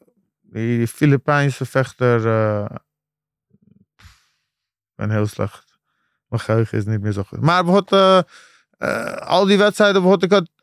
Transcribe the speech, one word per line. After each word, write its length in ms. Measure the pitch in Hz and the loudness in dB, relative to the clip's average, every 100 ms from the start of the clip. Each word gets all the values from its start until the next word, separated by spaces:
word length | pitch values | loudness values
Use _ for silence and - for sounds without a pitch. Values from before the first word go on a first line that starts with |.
| _ _ _ _ | _ _ _ _
die, 360 | _ 113 113 120 | _ -8 -4 -2
die 100 | 117 | -4
Filipijnse 760 | - 151 139 - 147 143 131 | 0 2 2 2 0 0 -4
vechter. 600 | 131 135 131 - 127 120 113 | -4 -2 -4 -2 0 2 0
Eh, 380 | 110 107 104 104 - - _ _ _ _ _ _ _ _ _ _ _ | 0 0 -2 -6 -12 -20 _ _ _ _ _ _ _ _ _ _ _
pff, 340 | - _ _ _ _ _ _ _ _ | -20 _ _ _ _ _ _ _ _
ik 40 | |
ben 160 | - 104 | -10 -4
heel 160 | 110 107 | -2 -4
slecht. 520 | - 101 - _ _ _ _ _ _ _ | -4 -8 -10 _ _ _ _ _ _ _
Mijn 140 | 117 | -6
geheugen 360 | - 110 113 113 | -2 -2 -2 -4
is 60 | |
niet 160 | 104 110 | -4 -4
meer 120 | 104 | -4
zo 100 | 101 | -6
goed. 180 | 95 - | -8 -4
Maar 240 | 139 180 | -2 0
bijvoorbeeld, 380 | 175 196 196 196 | 2 0 2 2
eh, 160 | 190 190 - - - _ _ _ | 4 4 0 -8 -20 _ _ _
eh, 380 | - 113 117 - | -6 -6 -8 -10
al 280 | - 180 196 | -2 0 2
die 120 | 202 | 4
wedstrijden, 440 | 208 - 208 196 | 2 2 2 4
bijvoorbeeld, 300 | 180 196 180 | 2 2 2
ik 60 | 196 | 0
had, 120 | 165 _ | 0 _